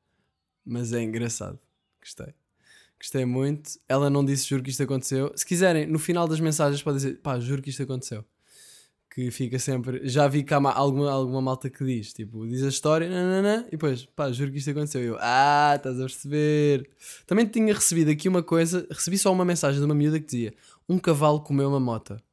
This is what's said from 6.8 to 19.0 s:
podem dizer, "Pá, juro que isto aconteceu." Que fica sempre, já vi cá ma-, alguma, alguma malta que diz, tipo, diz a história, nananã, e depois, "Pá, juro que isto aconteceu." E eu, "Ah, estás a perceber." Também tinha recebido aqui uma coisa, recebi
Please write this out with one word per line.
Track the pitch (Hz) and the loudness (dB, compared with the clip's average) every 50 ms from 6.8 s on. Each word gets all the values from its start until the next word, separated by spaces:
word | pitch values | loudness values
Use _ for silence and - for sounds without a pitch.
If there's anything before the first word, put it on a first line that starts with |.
podem | - 151 139 | -2 -2 -2
dizer, | 135 139 131 - - | 0 -2 -4 -6 -6
"Pá, | - 143 127 123 | -6 -4 -4 -4
juro | 120 131 143 135 | -2 -2 -4 -4
que | 135 143 | -4 -8
isto | 127 - 135 | -8 -8 -6
aconteceu." | 131 131 127 - - 113 104 107 _ _ _ _ _ - - - - - - _ _ _ _ _ _ - | -6 -6 -8 -8 -10 -12 -12 -14 _ _ _ _ _ -20 -20 -20 -20 -20 -20 _ _ _ _ _ _ -8
Que | 127 127 120 | -6 -6 -6
fica | - - 131 113 131 | -4 -4 -6 -4 -4
sempre, | 127 - 139 131 123 120 131 123 135 139 | -4 -4 -2 -2 -2 -2 -4 -6 -6 -6
já | 131 120 147 143 | -2 2 4 4
vi | 139 139 147 135 | 4 2 0 0
cá | - 151 139 | 2 2 2
ma-, | 139 135 - | 2 2 2
alguma, | 131 139 139 131 139 143 143 | 2 2 2 2 2 0 0
alguma | 135 135 131 127 131 135 | 0 -2 -2 -2 -2 -2
malta | 131 131 131 - - 127 | -2 -2 -4 -4 -6 -12
que | - - 135 | -8 -6 -4
diz, | 131 127 113 104 - - | -4 -4 -4 -6 -10 -12
tipo, | - 107 107 113 110 113 | -14 -14 -12 -10 -10 -8
diz | 113 123 127 135 | -6 -4 -2 -2
a | |
história, | 139 131 - - 151 156 160 165 175 | -2 -2 -2 0 2 2 2 0 -2
nananã, | 180 180 180 185 185 190 202 208 214 233 240 | -2 -2 0 0 2 2 2 2 0 0 -4
e | - | -8
depois, | - 156 165 143 127 123 - | -8 -2 -2 -2 -2 -2 -8
"Pá, | _ _ - 147 135 | _ _ -4 -4 -4
juro | 120 131 143 139 | -2 -2 -4 -4
que | 135 | -4
isto | 143 135 147 | -6 -6 -4
aconteceu." | 139 151 151 147 - 127 | -4 -4 -4 -4 -4 -4
E | 120 | -4
eu, | 117 110 - | -4 -4 -2
"Ah, | 110 120 123 131 139 143 147 147 147 147 143 | 0 2 4 6 6 6 6 6 6 6 4
estás | 143 143 131 127 127 | 2 0 -4 -4 -4
a | 131 | -4
perceber." | 131 - - - 139 147 151 151 151 151 151 147 147 139 127 139 - _ _ - - - - _ | -6 -8 -10 -8 -4 0 2 2 4 4 4 4 4 2 2 -2 -8 _ _ -20 -20 -20 -18 _
Também | - 185 214 233 | 0 2 4 4
tinha | 208 226 226 220 214 202 | 4 2 2 2 2 2
recebido | 208 - - 165 170 156 151 | 2 2 2 4 4 4 4
aqui | 151 151 - | 2 2 2
uma | 185 185 175 170 | 2 2 2 0
coisa, | - 170 165 165 160 185 180 - - | 2 2 2 2 2 0 -4 -4 -6
recebi | 160 - | -8 -6